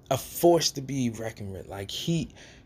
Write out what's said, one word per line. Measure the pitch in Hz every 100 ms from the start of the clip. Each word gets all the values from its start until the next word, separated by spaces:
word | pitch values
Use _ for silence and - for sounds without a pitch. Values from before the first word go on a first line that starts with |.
| -
a | 135
force | - - 170 170 156
to | 139
be | 135 139 120
reckoned | 110 113 110 101
with. | 95 -
Like, | 98 98
he, | - - 170 - - - -